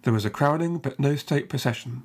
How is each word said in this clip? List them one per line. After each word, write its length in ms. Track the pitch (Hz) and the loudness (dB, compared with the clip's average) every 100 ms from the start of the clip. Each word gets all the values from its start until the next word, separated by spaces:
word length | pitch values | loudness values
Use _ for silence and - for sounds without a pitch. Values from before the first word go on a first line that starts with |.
There 100 | - | 4
was 100 | 113 | 2
a 60 | 104 | 0
crowning, 480 | - 143 156 170 170 | 2 2 2 0 -2
but 220 | 139 - | -6 0
no 160 | 143 143 | 0 0
state 340 | - 143 - | 0 -2 0
procession. 540 | 131 123 117 123 123 | -2 -2 -4 -8 -12